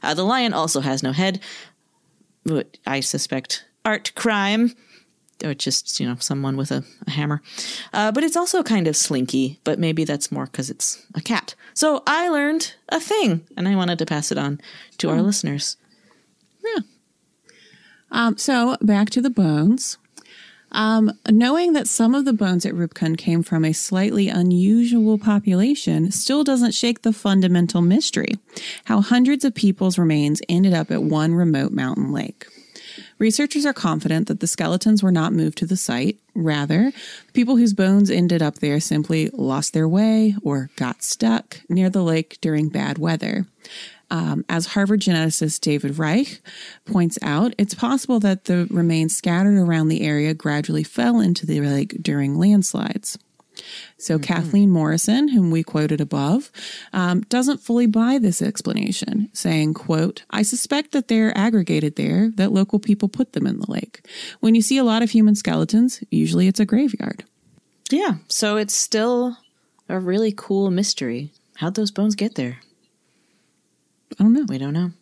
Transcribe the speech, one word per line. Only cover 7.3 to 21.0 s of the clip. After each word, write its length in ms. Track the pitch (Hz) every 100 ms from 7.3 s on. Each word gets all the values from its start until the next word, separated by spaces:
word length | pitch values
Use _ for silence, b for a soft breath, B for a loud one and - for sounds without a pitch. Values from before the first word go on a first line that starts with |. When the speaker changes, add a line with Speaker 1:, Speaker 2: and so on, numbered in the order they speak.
| 151 B B B B B
Speaker 1:
Uh, 180 | - 214
but 140 | 220 311
it's 100 | 330
also 260 | 349 370
kind 260 | - 220 160
of 80 | 147
slinky, 640 | - 135 127 131 131 143
but 160 | - 156
maybe 240 | 165 160
that's 300 | 156 143 -
more 120 | 143 131
'cause 240 | - 131
it's 320 | - - - _ -
a 60 |
cat. 340 | - 220 - - B
So 300 | - 302 294 -
I 220 | 302 349
learned 480 | 302 285 320 330 - -
a 100 | 330
thing, 480 | - 427 294 165 - -
and 140 | 185
I 80 | 196
wanted 200 | 175 170
to 60 | -
pass 280 | 151 151
it 40 | 151
on 220 | 143 143 B B B _
to 120 | 156
our 60 | 156
Speaker 2:
Hmm. 60 |
Speaker 1:
listeners. 560 | 202 202 156 143 - - b b b b b _ _ _
Speaker 2:
Yeah. 180 | 440 427 208 _ _ _ _ _ _ b b b b b b
Um, 260 | - 233 208
so 380 | - 254 233 262
back 280 | 214 202 208
to 100 | -
the 80 | 262
bones. 680 | 233 175 147 160 254 - - _ - B B B B B
Um, 400 | - 220 220